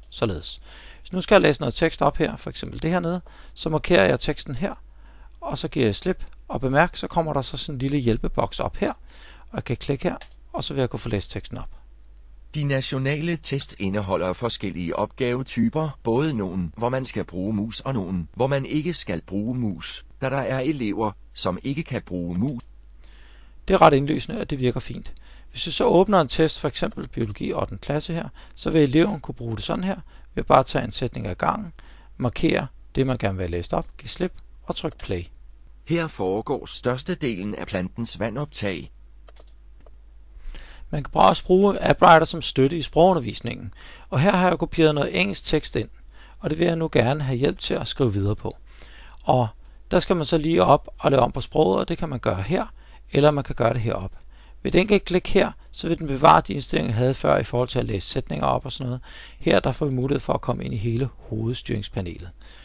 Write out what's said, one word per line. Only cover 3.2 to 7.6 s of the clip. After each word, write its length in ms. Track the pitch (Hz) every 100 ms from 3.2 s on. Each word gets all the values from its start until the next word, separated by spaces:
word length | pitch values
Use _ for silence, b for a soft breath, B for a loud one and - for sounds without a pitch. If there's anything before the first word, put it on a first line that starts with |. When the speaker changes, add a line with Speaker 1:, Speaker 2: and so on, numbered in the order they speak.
| - b b
Speaker 1:
så 140 | b 156
markerer 400 | 151 - 175 185
jeg 120 | 131
teksten 340 | - 143 -
her, 200 | 127 180 - - b b b b b
og 180 | 135 151
så 100 | 160
giver 180 | 156 113
jeg 80 |
slip, 300 | 101 180 180 - - -
og 120 | 269
bemærk, 360 | 131 139 175 -
så 100 | -
kommer 260 | 175 160
der 100 | 139
så 140 | 123
sådan 180 | -